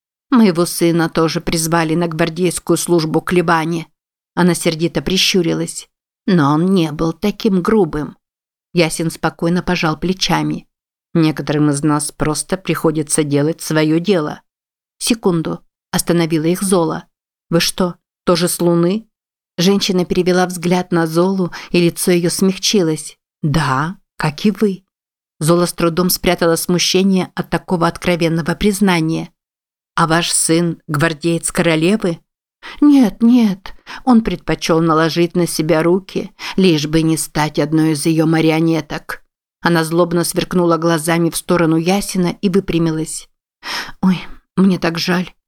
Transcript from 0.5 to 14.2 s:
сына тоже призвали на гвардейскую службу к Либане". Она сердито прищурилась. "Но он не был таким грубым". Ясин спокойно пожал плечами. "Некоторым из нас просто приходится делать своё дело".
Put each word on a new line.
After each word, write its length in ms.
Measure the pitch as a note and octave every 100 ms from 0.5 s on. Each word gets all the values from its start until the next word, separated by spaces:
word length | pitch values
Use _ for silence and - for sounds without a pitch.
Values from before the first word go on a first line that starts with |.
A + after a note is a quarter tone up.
| E3 E3+
сына 420 | - E3+ E3+ D#3+
тоже 320 | - D#3+ E3
призвали 540 | - E3+ D#3+ E3+ D#3+
на 140 | D#3+ E3+
гвардейскую 720 | D#3+ E3 D#3+ F3+ - - E3
службу 440 | - F3 D#3 D#3+
к 100 | -
Либане". 560 | F3+ E3+ E3 D#3+ E3+ D#3+ _ _ _ _ -
Она 200 | F3 E3
сердито 480 | F3 D#3+ E3+ E3
прищурилась. 840 | C#3 F#3+ - F#3+ E3 D#3+ E3+ - - _ _ _ -
"Но 260 | F3 C#3
он 140 | D3+ F#3
не 260 | F#3+ D#3+
был 220 | D3+ E3
таким 480 | E3 G#3 G3+ A3+ F#3+
грубым". 560 | E3+ A3 E3 D3+ D3 - _ _ _ _ _
Ясин 380 | F3 D#3+ - D#3+
спокойно 500 | - D#3+ - E3+ F3
пожал 360 | E3+ F3 D#3+ D#3+
плечами. 720 | F3 F#3+ - D#3 D3+ F3 - _ _ _ _
"Некоторым 560 | E3+ D#3 D3+ C#3+ D3 D3+
из 140 | C#3+
нас 280 | D3+ D3 -
просто 460 | - D3+ D3 - F#3
приходится 680 | - D#3 E3 D#3 C#3+ -
делать 380 | D3 C#3 D3 E3
своё 380 | - D#3 D#3 D#3+
дело". 420 | F3 F#3